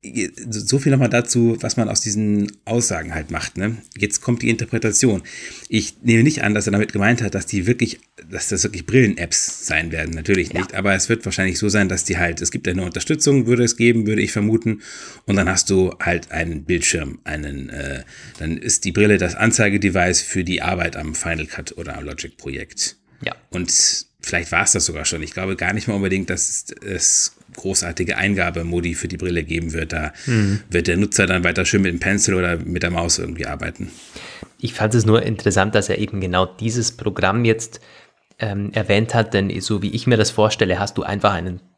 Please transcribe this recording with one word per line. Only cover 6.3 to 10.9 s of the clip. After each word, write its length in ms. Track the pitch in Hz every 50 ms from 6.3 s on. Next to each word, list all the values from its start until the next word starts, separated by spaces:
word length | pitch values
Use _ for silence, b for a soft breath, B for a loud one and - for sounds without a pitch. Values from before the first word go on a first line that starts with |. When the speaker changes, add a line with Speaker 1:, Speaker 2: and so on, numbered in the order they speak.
| - -
Speaker 1:
an, 120 | - 104 104
dass 120 | 104 98
er 60 | 104
damit 200 | 101 104 107 -
gemeint 300 | - 98 101 113 120 110
hat, 140 | 110 98 -
dass 100 | 95 -
die 220 | - 104 98 87 107
wirklich, 320 | 123 - 120 - - - _ _ _ - - 80
dass 200 | 90 85 - -
das 160 | 101 92 -
wirklich 200 | - - 87 82
Brillen-Apps 800 | - 107 131 123 101 87 - 87 - - - - - - - -
sein 280 | - - 78 82 82
werden. 200 | 80 80 80 80
Natürlich 400 | 82 80 78 - 98 92 - - -
Speaker 2:
Ja. 40 | 90
Speaker 1:
nicht, 160 | 95 - -
aber 200 | 98 98 98